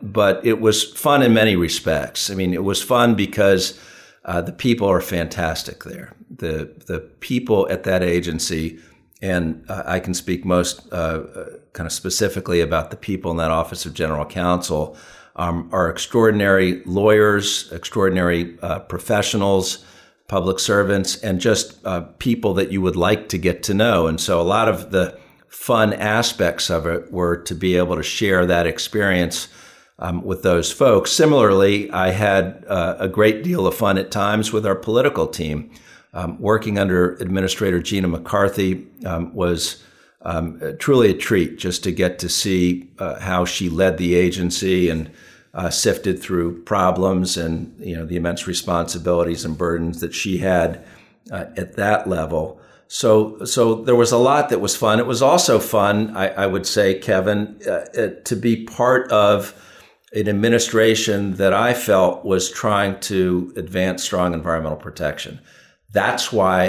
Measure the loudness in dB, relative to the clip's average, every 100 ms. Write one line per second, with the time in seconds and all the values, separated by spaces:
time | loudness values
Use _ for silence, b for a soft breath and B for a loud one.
0 | -6 2 2 2 2 2 2 2 0 -2
1 | 2 4 6 6 4 4 0 -2 -2 -2
2 | -2 -6 -6 -2 -2 -2 -2 -2 0 2
3 | 4 4 0 2 4 4 2 -8 B B
4 | B B -6 -4 -4 -2 0 2 2 2
5 | 0 -4 -4 -4 -4 -4 -8 -12 -16 -16
6 | -16 -20 -20 -10 -6 -6 -8 -12 -10 -10
7 | -10 _ -4 -4 2 2 2 -2 -2 0
8 | 2 0 0 -4 -4 -4 -6 -8 B B
9 | B _ -4 -2 -2 -6 -10 -10 -4 -4
10 | -4 -6 -4 -4 0 0 0 -4 -10 -6
11 | -4 -4 -8 -14 -16 -18 _ -10 -8 -8
12 | -6 -2 -2 -2 -2 0 2 0 -4 -8
13 | -8 -6 -4 -2 0 0 -2 -6 -10 -6
14 | -4 -4 -6 -4 0 0 0 -4 -4 -8
15 | B B B -8 -4 -4 -4 0 0 -2
16 | -2 2 4 4 4 4 4 0 -4 0
17 | 4 6 6 2 0 -4 -8 -12 -8 0
18 | 0 2 2 0 -2 -6 -6 -6 -8 -8
19 | -2 0 0 0 2 2 0 -6 b b
20 | b b -6 -2 -2 -2 0 2 2 0
21 | -2 -4 -4 -2 0 0 -2 -8 -6 -6
22 | -6 -6 -2 0 0 0 -2 0 -2 0
23 | 2 0 -2 -4 -2 -2 -2 0 2 2
24 | 2 0 0 0 2 2 2 0 -2 0
25 | 0 -4 B B B -10 0 2 2 0
26 | 0 0 0 0 -2 0 -2 -2 -2 -4
27 | -4 -2 0 0 -4 -4 0 2 2 -2
28 | -4 -4 0 2 4 2 0 -2 -4 -2
29 | 0 2 0 -4 -10 B B B B B
30 | -6 -6 -6 -2 2 2 0 2 4 4
31 | 4 2 4 6 6 6 4 2 -2 -2
32 | 0 2 2 2 0 -4 -4 -2 -2 -2
33 | -2 4 4 4 -2 0 0 0 0 0
34 | -2 -2 0 0 0 0 0 -2 0 2
35 | 2 0 -2 -4 -4 -6 -8 B B B
36 | B -10 -8 -4 0 2 2 0 2 4
37 | 2 0 -4 -2 -2 0 0 0 0 -2
38 | 0 -2 -2 0 2 2 0 -2 -6 -12
39 | -6 -6 -6 -2 0 0 -4 -8 b b
40 | b b -8 -4 -4 -6 -10 -4 2 6
41 | 6 4 0 2 2 -2 -6 -4 -4 0
42 | -2 -2 -4 -4 0 2 2 0 -6 -10
43 | -8 -6 -2 0 0 -2 -4 2 2 2
44 | 2 4 2 2 -2 -2 0 2 2 0
45 | -6 B B B B -8 -4 -2 0 0
46 | -2 -4 -2 -2 -2 -4 -2 2 2 2
47 | 2 2 0 -2 -4 -4 -8 -12 -10 -10
48 | -6 -4 -4 -4 -6 -6 -2 -2 -2 -4
49 | -2 0 0 -2 -6 -4 -2 -2 -4 -6
50 | -8 -6 -4 -2 0 2 0 -4 B B
51 | B B -14 -12 -10 -10 -8 -4 0 0
52 | 0 -4 -2 -4 -6 -8 b b b -2
53 | 4 4 4 -4 -6 0 2 0 2 4
54 | 4 4 4 4 2 0 -2 0 2 2
55 | 2 2 4 4 4 2 2 2 2 2
56 | -2 -2 -4 0 -2 -2 -2 0 2 0
57 | 0 0 2 0 -2 -6 -6 -4 -4 -4
58 | -4 -4 -6 -2 0 0 -2 0 2 2
59 | 2 4 4 4 0 -14 B B B B
60 | _ -4 -2 2 2 2 2 4 4 4
61 | 2 -2 -2 0 2 4 2 0 2 4
62 | 4 2 -2 -2 -2 -4 0 0 0 -4
63 | -4 0 0 0 -4 -8 -6 -2 -2 -2
64 | -4 0 0 -2 -2 -4 -4 -8 -10 -6
65 | -6 -6 -10 -16 _ b b b _ 0
66 | 0 0 -2 0 2 4